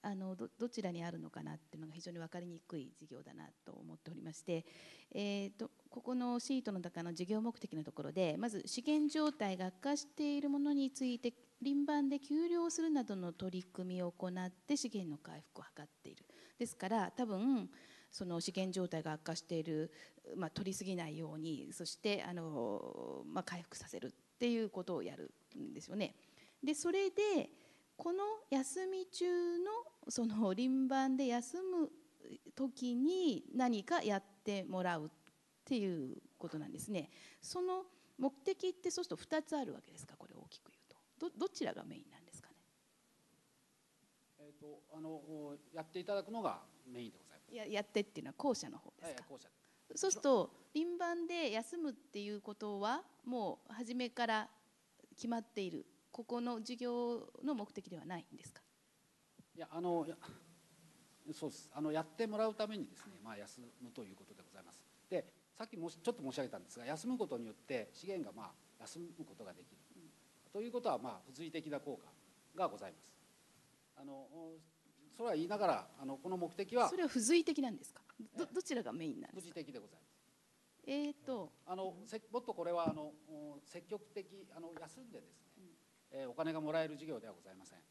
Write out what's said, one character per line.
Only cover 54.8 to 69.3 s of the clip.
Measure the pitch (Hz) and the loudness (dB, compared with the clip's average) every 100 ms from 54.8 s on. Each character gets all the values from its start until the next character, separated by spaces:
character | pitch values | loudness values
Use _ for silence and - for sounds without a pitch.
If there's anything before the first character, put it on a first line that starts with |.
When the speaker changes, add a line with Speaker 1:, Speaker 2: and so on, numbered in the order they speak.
| _ _ - | _ _ -20
Speaker 1:
決 | - 233 | -8 -2
ま | 233 | -2
っ | |
て | 220 220 | -2 -4
い | 190 | -2
る、 | 160 - - _ | -4 -8 -18 _
こ | - | -12
こ | 226 240 | -4 -2
の | 240 233 | 0 -2
事 | 220 240 | -4 -4
業 | 247 240 240 233 - - | 0 0 0 -2 -6 -4
の | 269 | 0
目 | 262 208 | 0 -2
的 | - 180 | -8 -8
で | 175 | -10
は | |
な | 151 175 | -6 -8
い | - | -8
ん | - | -14
で | |
す | - | -14
か。 | - _ _ _ _ _ _ _ _ - | -16 _ _ _ _ _ _ _ _ -20
Speaker 2:
い | 165 | -14
や、 | 156 | -8
あ | 160 | -2
の、 | 175 170 156 | 2 2 2
い | |
や、 | 160 - - - - - - - - - - 147 | -6 -12 -16 -18 -20 -20 -20 -20 -20 -20 -18 -10
そ | 156 151 | -4 -4
う | |
で | - | -6
す。 | - | -12
あ | 151 | -2
の、 | 156 | 2
や | 151 | 2
っ | 156 | 0
て | - 226 | -2 0
も | 214 | 4
ら | 220 | 2
う | |
た | 214 214 | 2 -2
め | 208 | 0
に | 139 | -6
で | - | -10
す | - | -18
ね、 | 180 | -14
ま | 107 | -10
あ、 | 104 | -10
休 | 101 - 120 - | -10 -14 -18 -14
む | 123 | -12
と | 131 | -10
い | 104 | -10
う | 95 | -12
こ | |
と | 98 | -18
で | 95 | -20
ご | 92 | -18
ざ | 101 | -18
い | |
ま | - | -18
す。 | - - - _ | -20 -20 -20 _
で、 | 180 - _ _ - | -2 -2 _ _ -10
さ | |
っ | 226 | -10
き | 202 | -6
も | 165 | -8
し-、 | - | -2
ち | - | -2
ょ | |
っ | |
と | 240 | -2
申 | 135 | -2
し | 127 | -2
上 | |
げ | 131 | -2
た | - | -4
ん | |
で | - | -12
す | - | -10
が、 | 123 | -6
休 | 156 233 | -4 -2
む | 247 | 0
こ | 196 | 0
と | 123 | -2
に | 117 | -4
よ | |
っ | |
て | 107 - 131 107 | -10 -4 -2 -2
資 | - 180 | -8 -4
源 | 185 113 | -4 -4
が、 | |
ま | 95 107 | -8 -12
あ、 | - - - | -14 -20 -18
休 | 110 165 | -14 -10
む | 170 160 | -12 -10
こ | 147 | -14